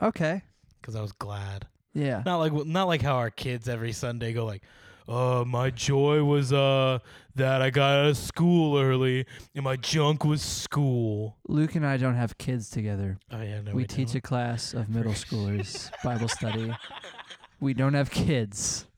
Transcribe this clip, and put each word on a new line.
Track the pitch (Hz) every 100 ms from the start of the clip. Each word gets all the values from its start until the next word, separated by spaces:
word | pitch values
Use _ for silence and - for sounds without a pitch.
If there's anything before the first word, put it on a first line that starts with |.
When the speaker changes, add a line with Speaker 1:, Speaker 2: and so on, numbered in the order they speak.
Speaker 1:
Okay. | 214 - 156 185 - _ _ _
Speaker 2:
'Cause | -
I | 110
was | 104
glad. | - 101 104 98 98 - _ _
Speaker 1:
Yeah. | 151 143 117
Speaker 2:
Not | 185 175
like, | 156 151 151
not | 175 190
like | 160
how | 139 127
our | 117
kids | - 131 123 120
every | 117 117
Sunday | 110 123 120 117
go | 117
like, | 113 98 - - - - -
"Uh, | 120 127 123
my | 120 123 131
joy | 123 - 139 143 151
was, | 147 143 131
uh, | 139 135 135 131 127 - - -
that | 135 131 131
I | 131
got | 131 139 139
out | 147
of | 143
school | - - 170 175 156 143
early | 135 127 131 127 127 - -
and | 143
my | 135
junk | 131 - 160 147 151
was | 151 151
school." | - - - 143 139 123 113 104 107 - -
Speaker 1:
Luke | 147 156
and | 165
I | 143 135
don't | 131
have | 123 117 -
kids | - 123 104
together. | - 107 101 98 95 -
Speaker 2:
Oh, | 113
yeah, | 110 104
no, | 104
Speaker 1:
We | 117
Speaker 2:
we | 117
Speaker 1:
teach | - 120
Speaker 2:
don't. | 131
Speaker 1:
a |
class | - 123 120 117 -
of | 117 107
middle | 113 113
Speaker 2:
<laughs> | 101
Speaker 1:
schoolers | - 113 101 101 98 - - -
Bible | 127 117 113
study. | - 113 110 113 113 - - 175 - - - - -
We | 139
don't | 123 135
have | 143 135
kids. | - - 135 104 101 - - -